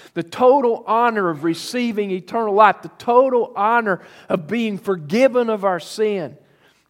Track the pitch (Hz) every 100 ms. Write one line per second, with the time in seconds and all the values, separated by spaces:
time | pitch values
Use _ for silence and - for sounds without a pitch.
0 | - 175 165 - 247 285 247 226 - 226
1 | 240 220 180 151 165 165 - 247 240 208
2 | 202 185 175 226 214 196 214 185 170 -
3 | - 240 269 247 247 - 208 233 214 175
4 | - - - 196 147 233 220 196 - 185
5 | 147 220 262 247 226 214 196 175 - -
6 | 214 196 143 143 _ _ _ _